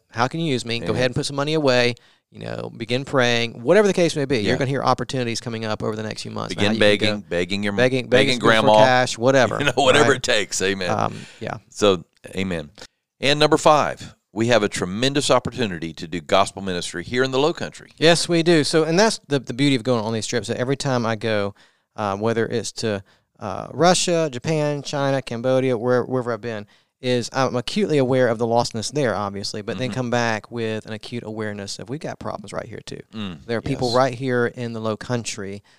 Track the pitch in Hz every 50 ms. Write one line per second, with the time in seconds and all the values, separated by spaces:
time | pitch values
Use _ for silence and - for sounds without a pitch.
0 | _ _ - 113 120 131 - 165 170 156 131 117 113 117 113 117 - 107 107 120
1 | 127 127 123 151 135 - 143 139 143 151 156 160 147 131 123 123 120 120 120 -
2 | _ _ _ _ _ _ - 107 110 113 117 117 - 60 - 120 113 - 123 131
3 | 139 - 143 135 123 120 120 117 117 117 113 123 117 135 175 214 208 196 180 190
4 | 175 160 - 151 139 131 143 110 104 95 123 131 139 127 139 123 120 123 127 -
5 | 127 - - 131 123 117 113 - - 120 113 110 113 107 107 104 110 113 107 107
6 | 110 107 110 - - 113 107 107 110 110 95 - 104 104 110 110 107 104 104 101
7 | 107 107 104 104 - - 87 85 92 87 101 101 104 104 101 107 123 131 127 131
8 | 117 113 123 127 135 139 127 117 101 117 113 110 107 110 107 107 107 131 127 127
9 | 127 - - - 113 135 135 135 120 104 107 - 147 143 120 147 139 127 127 -
10 | - 139 135 123 - - 120 107 95 - - - 92 95 98 95 92 85 - 107
11 | 110 110 110 104 - - - - 110 - - 107 - _ - - 104 101 92 87
12 | 73 - _ _ - - - 92 95 95 87 82 76 73 - - - - _ _
13 | _ _ _ _ - 135 147 147 151 151 156 147 - 165 151 143 110 73 - -
14 | - - - _ _ _ - 104 113 120 120 107 104 98 - - 98 90 95 110
15 | 127 139 139 147 135 - 135 123 - 131 117 127 120 101 90 80 80 82 78 -
16 | 90 80 85 87 76 - 98 95 98 - - 98 98 98 90 87 82 - - 87
17 | 85 - 120 123 131 135 131 131 143 165 170 - - 80 - - - - _ -
18 | 139 165 170 - - - 175 165 160 170 175 156 135 - - 160 156 160 165 185
19 | 220 220 - - _ - 143 135 117 - 123 117 143 143 135 120 110 127 123 113
20 | 104 113 113 107 101 - 123 117 101 107 120 - 123 127 139 - - 139 127 123
21 | 113 110 113 104 117 113 110 104 101 101 - _ _ _ _ _ _ _ _ -
22 | 107 101 98 101 107 113 113 117 113 - 120 113 92 - - - - 110 104 98
23 | - _ _ _ _ _ _ _ 117 101 92 - - - - 123 160 180 180 -
24 | - 185 170 165 160 151 123 120 - 156 160 151 147 147 147 143 - - - 143
25 | 139 139 139 135 - - 120 117 117 131 131 131 131 131 123 104 117 123 123 123
26 | - - 127 127 117 120 117 107 113 120 110 104 101 - _ _ _ _ _ _
27 | 127 127 123 120 110 - - 135 131 117 117 123 - - - 214 202 - 156 143
28 | 131 123 135 127 127 117 117 107 120 113 117 120 120 - - 110 101 - 123 151
29 | 139 113 90 98 104 101 98 98 101 - - 107 98 110 107 95 127 113 98 127
30 | 127 117 120 120 120 117 110 104 - - 113 120 113 110 110 110 - - 110 107
31 | - - 123 120 - 107 110 113 107 107 104 104 98 101 - - 95 101 135 165
32 | - 139 113 - - 104 95 98 202 - - - - - - - - - - -
33 | - _ - 110 104 95 87 71 - 113 117 107 - - 135 120 127 120 113 127
34 | 135 131 123 117 135 131 123 120 120 117 - 127 120 117 117 113 110 113 107 -
35 | - - 123 120 107 - - 107 98 98 101 107 - _ _